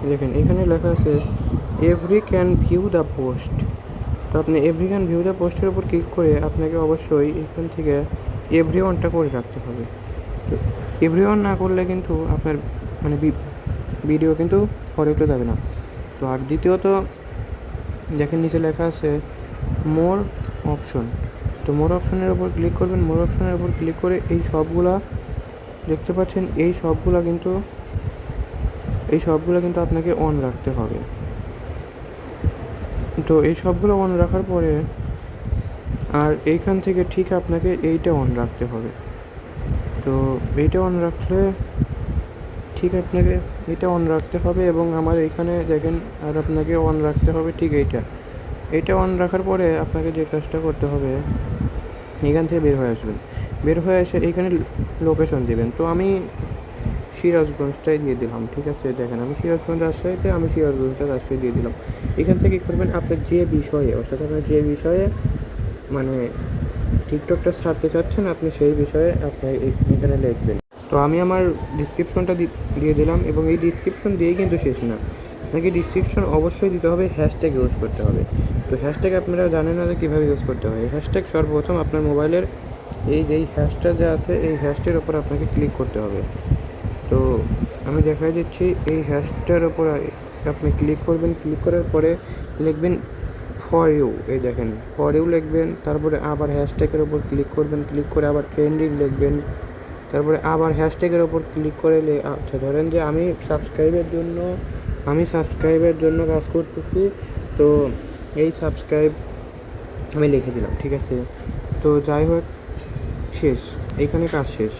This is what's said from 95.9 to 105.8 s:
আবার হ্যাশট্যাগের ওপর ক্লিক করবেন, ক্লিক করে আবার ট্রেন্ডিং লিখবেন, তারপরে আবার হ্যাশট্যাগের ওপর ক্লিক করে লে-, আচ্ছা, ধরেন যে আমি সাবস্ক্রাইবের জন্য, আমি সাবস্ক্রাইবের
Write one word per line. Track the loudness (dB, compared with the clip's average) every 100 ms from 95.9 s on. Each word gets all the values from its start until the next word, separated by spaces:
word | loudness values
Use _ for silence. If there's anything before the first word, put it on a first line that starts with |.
| 0 0 0
আবার | -2 -2 0
হ্যাশট্যাগের | 0 -2 0 0 2
ওপর | 0 0
ক্লিক | -2 -2 -2 0
করবেন, | 0 0 -2
ক্লিক | -4 -2
করে | 0 2
আবার | 0
ট্রেন্ডিং | -2 0 2 2 0 2
লিখবেন, | 0 2 2 2 -4 -8 -10 -12 -14 -14 -4
তারপরে | -2 2 2
আবার | 2 2 2
হ্যাশট্যাগের | 2 0 2 2 4
ওপর | 4 2 -2
ক্লিক | -2 -4 0
করে | 4 4
লে-, | 4 0 0
আচ্ছা, | -6 -4 -2
ধরেন | 0 0 2
যে | 2
আমি | 2 0 0 -2 -2
সাবস্ক্রাইবের | -2 -2 2 4 4 0
জন্য, | -2 -2 -4 -4 -4 -6 -8 -6 -6 0
আমি | 2 2
সাবস্ক্রাইবের | 0 -2 0 2 4